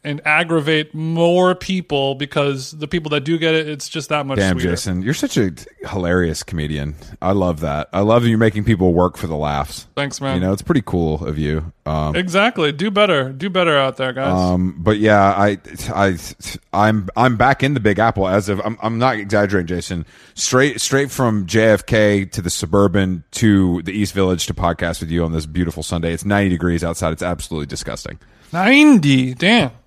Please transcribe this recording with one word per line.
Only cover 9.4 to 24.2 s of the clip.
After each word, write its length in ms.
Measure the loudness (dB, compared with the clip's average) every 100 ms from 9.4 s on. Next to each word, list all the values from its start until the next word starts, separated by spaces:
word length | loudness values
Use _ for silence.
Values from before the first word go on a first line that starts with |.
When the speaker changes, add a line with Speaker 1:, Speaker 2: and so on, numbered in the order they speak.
| -2 -2 -4 -10 -12 -8
Speaker 1:
Thanks, 260 | -8 -6
man. 140 | -4 -2
Speaker 2:
You 60 |
know, 120 | 0
it's 80 | -2
pretty 220 | 0 -2 0
cool 400 | -2 0 -2 -4
of 140 | -2
you. 340 | -2 -2 -6 -10 -6
Um, 280 | -2 -2 -2
Speaker 1:
Exactly. 560 | -2 0 0 0 -2
Do 200 | -2 -2
better. 420 | 2 2 2 -2
Do 160 | -6 -4
better 260 | 0 2 2
out 180 | 0 -2
there, 160 | -4
guys. 180 | -2 0
Speaker 2:
Um, 440 | 2 2 2 0 0
but 220 | 0 4
yeah, 200 | 6 6 6
I, 260 | 4 2 0 -10 -14 -8
I, 280 | 0 0 0 -10 -16 -16 -16 _
I'm, 380 | 2 2 2 -2 0
I'm 180 | 0 4
back 280 | 2 2
in 100 | 0
the 60 | 0
Big 180 | 0 2
Apple 300 | 2 2 0
as 200 | 0 0
of, 140 | -4
I'm, 140 | -4 -6
I'm 160 | -4 0
not 160 | 0 -2
exaggerating, 500 | -2 0 2 0 -2
Jason. 400 | -6 -6 -8 -8 -16 -20 -8
Straight, 460 | 0 2 2 0
straight 280 | -2 0 -2
from 380 | 0 0 0 0
J 160 | 2 4
F 140 | 4 2
K 380 | 2 4 2 -2
to 180 | -6
the 80 | -6
Suburban 720 | -6 0 2 4 2 0 -2 -8
to 500 | 0 4 4 2 0
the 100 | -4
East 220 | -4 -2
Village 320 | 0